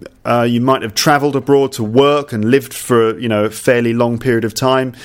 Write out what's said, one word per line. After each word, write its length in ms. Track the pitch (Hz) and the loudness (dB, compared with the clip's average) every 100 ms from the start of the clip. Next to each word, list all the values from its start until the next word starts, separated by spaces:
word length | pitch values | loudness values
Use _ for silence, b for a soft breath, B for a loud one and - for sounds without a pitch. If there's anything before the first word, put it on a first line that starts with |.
| - _ | -20 _
uh, 220 | 117 120 120 | -2 0 0
you 140 | 120 | 0
might 220 | 127 131 | 0 0
have 100 | 113 | -2
travelled 420 | - 156 143 143 135 | -4 0 0 0 -2
abroad 360 | 127 139 135 | 2 2 2
to 120 | 120 | -2
work 500 | 107 120 143 147 139 | 0 2 4 2 -2
and 180 | 110 110 | -2 2
lived 200 | 139 - | 0 0
for, 460 | - - 120 113 110 | -10 0 2 2 0
you 100 | 120 | -2
know, 180 | 104 107 | 0 -2
a 40 | |
fairly 420 | - - 120 120 | -2 0 2 0
long 280 | 117 120 120 | 0 -2 -2
period 260 | 131 117 113 | 0 0 -2
of 80 | |
time. 400 | - 131 131 131 B | -2 0 0 -2 B